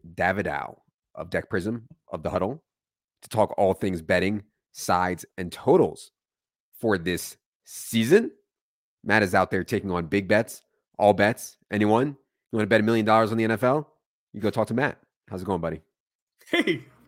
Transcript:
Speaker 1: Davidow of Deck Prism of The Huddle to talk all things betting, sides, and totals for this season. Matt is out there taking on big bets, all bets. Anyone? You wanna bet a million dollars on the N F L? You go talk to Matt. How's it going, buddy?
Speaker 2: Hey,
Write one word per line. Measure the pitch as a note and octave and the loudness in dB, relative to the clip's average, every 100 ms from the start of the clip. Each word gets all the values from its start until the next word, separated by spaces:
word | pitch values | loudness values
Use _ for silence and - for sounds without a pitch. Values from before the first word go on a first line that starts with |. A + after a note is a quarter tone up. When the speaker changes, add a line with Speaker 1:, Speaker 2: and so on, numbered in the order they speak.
| E2+ E2+ | -12 -2
Speaker 1:
Davidow | F2+ G2 F2 C#2+ B1 - _ _ _ | -2 0 -4 -6 -8 -16 _ _ _
of | - F2 | -16 -8
Deck | F2 - | -8 -4
Prism | G2+ G2 A#2 A#2 _ - | -4 -4 -8 -12 _ -14
of | F2 | -10
The | D#2 | -4
Huddle | F2 G2 D#3 _ _ _ _ _ _ | -4 -4 -6 _ _ _ _ _ _
to | - | -6
talk | A2 G2+ - | 0 0 2
all | G2 F#2 | 2 2
things | G2+ F2 | -2 -2
betting, | D#2+ F2+ F#2+ G#2 - _ _ | 0 2 2 -2 -8 _ _
sides, | - - F2+ F#2 F2 - - | -8 -2 0 0 -4 -10 -12
and | F2+ | -12
totals | - B2+ F3 F#2+ - - _ _ _ _ _ _ - | -4 2 4 2 -2 -20 _ _ _ _ _ _ -6
for | A2+ F#2+ | -2 -2
this | E2+ F2 - - _ _ | -2 -6 -8 -16 _ _
season. | - - - A3+ A#2+ G#3 A3+ - _ _ _ _ _ _ | -20 -16 -4 -2 4 4 2 -8 _ _ _ _ _ _
Matt | - G#2+ | 0 2
is | G2 G2 | 4 2
out | F#2 | 2
there | F#2+ | -2
taking | F2 G#2 G2 | -2 -4 -2
on | F2 D#2+ | -4 -2
big | G2+ F#2+ | -2 2
bets, | G#2 A2+ - _ _ _ - | 0 0 -8 _ _ _ 2
all | G#2 | 4
bets. | G2 G#2 - - - - | 6 2 0 -10 -20 -6
Anyone? | G#2 G#2 A2+ D3 | 0 2 2 0
You | C#3 _ _ _ A2+ | -6 _ _ _ -4
wanna | G2+ | 2
bet | A2+ | 2
a | |
million | G#2+ A#2 G#2+ | 4 2 4
dollars | A2 G#2+ | 2 2
on | A2+ | 0
the | |
N | A2 | -2
F | A2 | 0
L? | B2+ D3+ D3+ _ _ _ _ | 0 0 -4 _ _ _ _
You | G#2+ | -6
go | G#2 | -2
talk | A2+ G#2+ | -2 -2
to | |
Matt. | A2+ C#3 - _ _ - | 0 -2 -4 _ _ -14
How's | F#2 | -10
it | F#2 | -4
going, | F2+ | -4
buddy? | E2 D#2+ _ _ _ _ _ _ - | -4 -8 _ _ _ _ _ _ -4
Speaker 2:
Hey, | E4+ - C#3+ - _ | -2 0 -4 -8 _